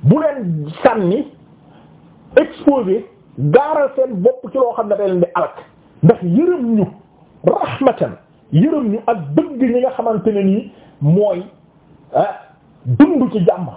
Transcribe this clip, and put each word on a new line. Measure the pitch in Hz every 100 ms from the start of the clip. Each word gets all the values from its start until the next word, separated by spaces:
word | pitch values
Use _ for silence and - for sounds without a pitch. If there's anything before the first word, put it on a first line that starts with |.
Bu | 127 247
leen | 311 285 196 156 147 165
sànni, | - 220 180 220 - - - - - - - - - - -
exposé, | - 311 - - 277 180 190 - - _ -
gaaral | 143 220 294 311 277
seen | 269 262 208
bopp | 196 262 202
ci | 262
loo | 240
xam | - 220
ne | 202
da | 202
leen | 180
di | 170
alak. | 175 160 - - _ _ -
Ndax | 156 233
yërëm | 180 175 349 349 233 226
ñu, | 196 - _ _ _ _
rahmatan, | - - - 120 262 - 127 87 _ _ _
yërëm | 147 254 311 233
ñu | 214 -
ak | 226 143
bëgg | 147 349 269
ñi | 247 240
nga | 254
xamante | 262 233 220 226
ne | 202
nii | 196 196 - - - -
mooy, | 143 175 208 175 196 - _ _ _ - _
ah, | 131 202 - - _ _ _ 123
dund | 120 311 320 233
ci | 208
jàmm. | 175 - 165